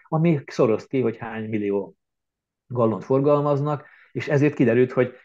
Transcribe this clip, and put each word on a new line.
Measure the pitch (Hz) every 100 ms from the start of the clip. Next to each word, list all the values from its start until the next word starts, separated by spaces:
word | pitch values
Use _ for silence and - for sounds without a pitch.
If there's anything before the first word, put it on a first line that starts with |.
ami | _ 160 170 147 -
szoroz | - 127 107 -
ki, | 135
hogy | 117 107
hány | 113 110 110
millió | 110 101 101 - - _ _ _ _ _ _ -
gallont | 123 113 98
forgalmaznak, | - 135 139 147 147 139 147 143 - - _
és | - -
ezért | 147 147
kiderült, | - 123 117 127
hogy, | - 123 -